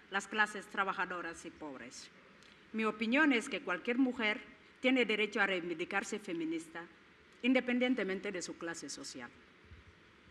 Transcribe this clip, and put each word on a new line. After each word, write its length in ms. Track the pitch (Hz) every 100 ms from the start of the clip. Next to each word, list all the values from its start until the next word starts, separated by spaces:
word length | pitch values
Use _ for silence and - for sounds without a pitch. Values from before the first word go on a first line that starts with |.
| -
las 160 | 196 -
clases 400 | 220 208 202 170
trabajadoras 800 | 208 190 190 185 180 170 165 160
y 40 |
pobres? 600 | 165 151 127 120 - - - - - - - -
Mi 120 | 220
opinión 480 | 220 214 226 262 311
es 160 | 240 214
que 120 | 185
cualquier 360 | 190 175 240 240
mujer 440 | 262 240 214 214 - - - -
tiene 240 | 254 262
derecho 360 | 220 214 214 214
a 60 | 196
reivindicarse 760 | 185 170 165 175 196 196 208
feminista, 640 | - 170 160 165 160 170 170 - - - - -
independientemente 880 | 240 254 247 247 247 254 190 190 202
de 120 | 180
su 140 | 165 160
clase 320 | 170 165 143
social. 400 | 143 139 131 120 - - - - - - - - - -